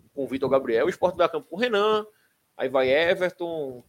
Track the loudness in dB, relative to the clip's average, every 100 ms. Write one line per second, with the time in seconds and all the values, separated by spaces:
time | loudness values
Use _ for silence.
0 | _ -8 -6 -4 0 0 2 0 0 0
1 | -2 2 0 0 -8 -4 0 2 2 0
2 | -2 _ _ _ _ -6 -2 2 4 4
3 | 2 0 -2 -4 -8 -6 -8 -12